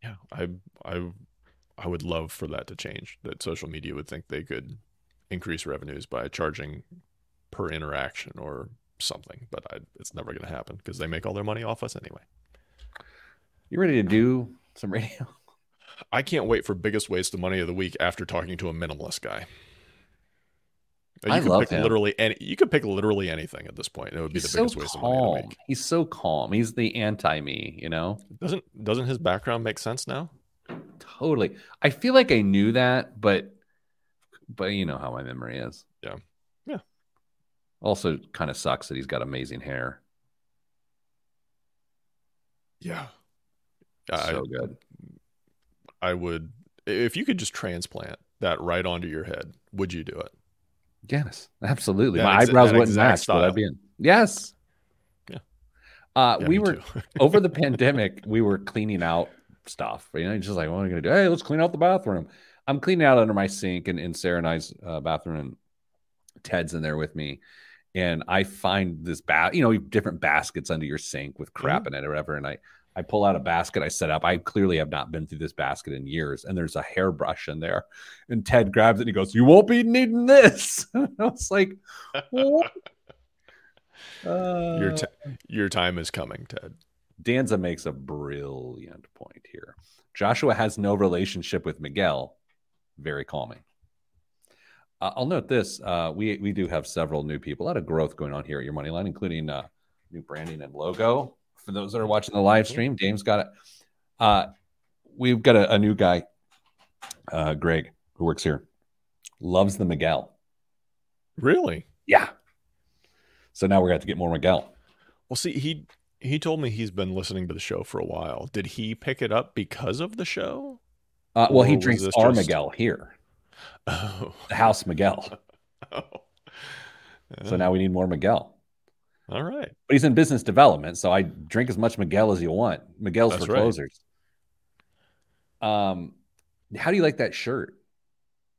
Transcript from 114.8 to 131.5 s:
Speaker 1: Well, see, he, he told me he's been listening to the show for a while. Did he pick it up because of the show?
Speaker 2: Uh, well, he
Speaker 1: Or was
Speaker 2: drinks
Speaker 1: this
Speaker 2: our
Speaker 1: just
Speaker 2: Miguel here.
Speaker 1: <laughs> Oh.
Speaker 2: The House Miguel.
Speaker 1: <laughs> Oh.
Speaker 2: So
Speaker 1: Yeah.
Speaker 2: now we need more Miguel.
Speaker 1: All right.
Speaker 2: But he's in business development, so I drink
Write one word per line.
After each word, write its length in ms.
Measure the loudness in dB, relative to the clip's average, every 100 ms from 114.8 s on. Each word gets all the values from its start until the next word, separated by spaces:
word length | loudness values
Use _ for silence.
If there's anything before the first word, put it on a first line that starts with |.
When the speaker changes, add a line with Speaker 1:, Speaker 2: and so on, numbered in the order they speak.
| _ _ _ _ -10
Speaker 1:
Well, 80 | -6
see, 160 | -4
he, 320 | -4 -6 -6 -12 _ _ _
he 200 | -4 -2
told 220 | -2 -2
me 80 | -2
he's 220 | -4 -6
been 220 | -4 -4 -4
listening 320 | -6 -6 -6
to 40 |
the 60 | -8
show 240 | -6 -6
for 160 | -6 -6
a 60 | -6
while. 420 | -6 -6 -8 -8
Did 140 | -8 -8
he 280 | -6 -8 -6
pick 260 | -6 -4
it 100 | 0
up 240 | 0 -2 -6
because 440 | -8 -6 -6 -4
of 160 | -6 -8
the 80 | -8
show? 540 | -6 -6 -8 -12 -18 _ _ _ _ _ 4
Speaker 2:
Uh, 120 | 6
well, 140 | 8
he 100 | 8
Speaker 1:
Or 40 | 6
was 60 |
Speaker 2:
drinks 200 | 4 2
Speaker 1:
this 100 | 2 6
Speaker 2:
our 140 | 6
Speaker 1:
just 160 | 6 4
Speaker 2:
Miguel 220 | 0 -2
here. 460 | -2 -2 -2 -8 _
Speaker 1:
<laughs> 60 | _ _ _ -20 -20 -14 -6
Oh. 460 | -6 -6 -8 -12 -12 -6
Speaker 2:
The 60 | 4
House 300 | 4 4 0
Miguel. 540 | 0 2 0 -6 -16 _ _
Speaker 1:
<laughs> 280 | _ _ -14
Oh. 100 | -12 -12 -16 _ _ -20 -20 -18 -18 -20 -20 -20 -20 -20 -16
Speaker 2:
So 80 | -4
Speaker 1:
Yeah. 60 | 0
Speaker 2:
now 140 | 2
we 80 | 2
need 120 | 2
more 140 | 0 -2
Miguel. 500 | 0 0 0 -2 _ _ _ _ _ _ _ -12
Speaker 1:
All 140 | -8
right. 260 | -8 -8 -12 -12 4
Speaker 2:
But 60 |
he's 100 | 6
in 100 | 6 6
business 280 | 4 2
development, 540 | 2 8 8 8 0 -4
so 140 | 2
I 100 | 2
drink 480 | 2 -4 -4